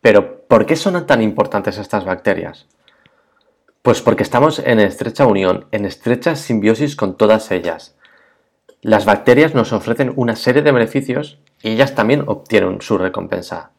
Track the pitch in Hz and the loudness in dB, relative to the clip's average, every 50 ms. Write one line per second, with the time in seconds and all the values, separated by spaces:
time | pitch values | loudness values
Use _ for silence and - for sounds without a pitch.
0 | _ 120 107 104 98 - - - _ _ 123 110 104 - 160 156 - 202 180 180 | _ 6 4 4 2 2 -8 -20 _ _ 2 2 4 2 -2 -2 0 -2 -2 -2
1 | 165 - 139 117 110 107 104 127 175 175 - 104 98 - - 107 101 - - 104 | 0 0 2 2 2 -2 0 -2 -2 -2 -2 -4 -4 -4 -6 -8 -10 -6 -6 -4
2 | 92 95 92 90 - 104 95 87 87 85 78 - _ _ _ _ _ _ _ _ | -4 -4 -6 -4 -2 -2 -2 -2 -4 -10 -14 -18 _ _ _ _ _ _ _ _
3 | _ _ _ _ _ _ _ _ _ _ _ _ _ _ _ _ _ 127 117 - | _ _ _ _ _ _ _ _ _ _ _ _ _ _ _ _ _ 0 0 2
4 | - 123 110 92 107 - - 123 139 156 - - - - 120 110 104 98 - - | 2 0 0 0 -2 0 2 2 2 2 0 -2 -2 0 2 2 2 2 0 -4
5 | - 120 113 - 143 123 104 98 95 92 92 - - _ - 107 104 95 - _ | -8 -8 0 2 2 2 4 2 2 0 0 -2 -6 _ -6 -6 -6 -6 -8 _
6 | _ 117 123 123 - 170 - - - - 120 110 101 107 113 113 147 147 147 - | _ -2 -2 0 0 -4 -4 -4 -4 -4 -2 0 2 2 2 2 0 -4 -4 -4
7 | - 95 - _ 110 107 110 107 - - 95 90 85 87 82 80 - - _ _ | -6 -6 0 _ 4 4 4 2 2 -4 -6 -4 -4 -4 -8 -8 -12 -20 _ _
8 | _ _ _ _ _ _ _ _ _ _ _ _ _ _ _ _ _ 110 110 104 | _ _ _ _ _ _ _ _ _ _ _ _ _ _ _ _ _ 2 2 2
9 | 98 107 101 - - - 123 135 156 160 151 135 113 - 123 104 - - 117 - | 4 2 2 2 4 4 6 6 4 2 2 0 -2 0 -2 -6 -4 -4 -4 -2
10 | 139 127 - - 123 117 110 - - 127 123 139 147 147 139 123 117 113 - 139 | -2 -4 -2 -2 -2 -2 -2 -2 -2 0 0 2 2 2 2 2 0 0 -2 -4
11 | - - 123 139 151 147 - _ _ _ _ _ _ 110 110 113 139 135 - - | -4 -4 -6 -6 -6 -8 -14 _ _ _ _ _ _ -6 0 0 0 0 2 -2
12 | 107 110 139 147 - - 104 - - _ 113 104 95 92 95 101 - - 110 92 | 0 2 2 0 0 -4 -6 -8 -6 _ 0 2 2 2 -4 -6 -4 -2 -2 -2
13 | 90 95 92 95 92 87 87 90 87 - 90 85 80 - _ | -2 -2 -4 -6 -8 -6 -8 -8 -8 -10 -12 -12 -14 -18 _